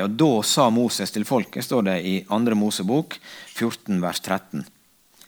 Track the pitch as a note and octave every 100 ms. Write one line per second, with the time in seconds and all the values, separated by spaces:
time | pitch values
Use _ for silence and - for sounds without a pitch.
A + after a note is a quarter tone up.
0 | G2 A2 D#3 A2+ G#2 - B2+ A#2 A#2+ -
1 | G2 A2 G#2 C3 F#2+ C3 B2+ C3 G2 F#2
2 | F2+ F#2+ - G#2 A#2+ G#2+ G#2 - F#2+ C#3
3 | E3 - - - - - A#2 - - F#2+
4 | F2 F2 - F#2+ - D2 C2 _ _ _
5 | _ _